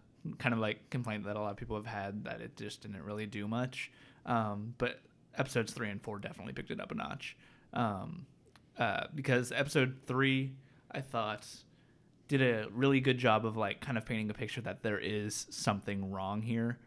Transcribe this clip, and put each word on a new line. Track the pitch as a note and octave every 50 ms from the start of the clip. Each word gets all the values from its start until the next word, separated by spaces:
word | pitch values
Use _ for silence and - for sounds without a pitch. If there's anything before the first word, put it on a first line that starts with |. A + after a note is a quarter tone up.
| - - _ _ - D#3+ D#3+ -
kind | - C3 A#2+
of, | A2+
like, | A2 G#2+ A2 - - -
complaint | - B2+ B2 A#2 G#2+ G#2 G#2
that | G2+ G#2 G#2+
a |
lot | G#2+ G#2
of | G2 -
people | A#2 G#2+ A2
have | G#2+ G#2 A#2
had | A2 G#2 G2 G2 G2 G#2 -
that | - A2+ A2
it | A2+ A2 -
just | - A2 G#2 - -
didn't | - G#2+ G2+ F#2
really | C#2+ G#2 G#2 G#2+ G#2+
do | G#2 G2+ G#2 G2+ G#2
much. | A2+ A#2+ B2+ C3 C3 - - - - - - - - - - -
Um, | A#2+ A#2 A2 G#2+ G#2 G2+ G#2 A2+ A#2+ -
but | A#2+ A#2+ A#2 - - - _ _ _ _ -
episodes | - C3+ C3 - B2 A2 - -
three | - A#2 G#2
and | G2+ G2+
four | - A#2 G#2 G2+
definitely | G2 - E2+ - F#2 - -
picked | - - -
it | - -
up | - -
a | -
notch. | - - C#2 - - - - - - - - - - - - -
Um, | - A#2+ A2 G2+ F#2+ - - - - C#3 - - - _ - - - _ _ - -
uh, | A#2+ A2 G2 - - - -
because | D3+ C3 - B2+ B2 B2 A#2
episode | A#2+ B2+ C#3 C#3+ - D3+ C3 B2+ C3 - -
three, | - B2+ C3 C3+ C3+ C3+ C3 C3+ C3+ C3+ - - - - - - -
I | - C#3
thought, | C3+ - - A#2 A2 G#2+ G#2 G#2 - - - - - - _ _ _ - _ _ _ _ _ _ _ -
did | C#3+ C3+ C3
a | B2 A#2 A2 G#2+ -
really | G2+ A#2+ C3+ C#3 C#3 C3+
good | B2 B2+ C3 B2
job | B2+ A#2+ G#2+ G#2+ A2+
of, | A2+ A2 A2+
like, | G#2+ G2 - -
kind | - C#3+ B2+ A2
of | G#2+
painting | - A#2+ A2 G#2+ G#2+
a | G#2
picture | - A2 G#2+ - B2+
that | G#2+ - F#2+ - -
there | A2 G#2 F2
is | - F2+ G#2+ G#2 G#2 G#2+ - - - -
something | - - - - G#2 G2 - - G2+ G2 G2 F#2+
wrong | G2 F#2+ F#2+ F#2+ G2+ G#2+ A2
here. | A2+ A#2 A#2 A2+ A#2 A#2+ - -